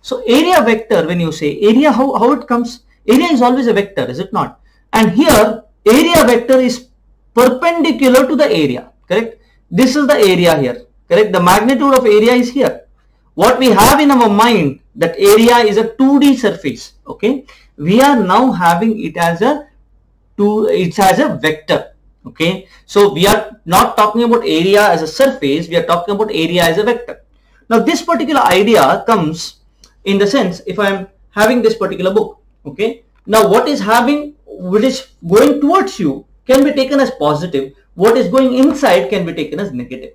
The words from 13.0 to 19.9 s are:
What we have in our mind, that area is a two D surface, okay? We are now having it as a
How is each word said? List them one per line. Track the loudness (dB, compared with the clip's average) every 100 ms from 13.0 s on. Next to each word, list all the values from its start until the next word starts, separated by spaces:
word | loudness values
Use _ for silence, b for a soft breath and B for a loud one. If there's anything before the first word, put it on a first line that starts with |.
| _ _ _
What | 0 0 2
we | 2
have | 4 4 4
in | 2
our | 4 2
mind, | 2 2 2 -2 -6 _
that | -6 -4 2
area | 4 6 4 4
is | 2 0
a | -4
two | 0 2 4
D | 2
surface, | 2 -2 -4 -10 -10 -18 _ -20
okay? | -6 -4 -4 b b b -8
We | 0 2
are | 4 2
now | 2 2 0
having | 0 0 0 -2 -4
it | -8 -4
as | -4 0
a | -2 -2 -10 _ _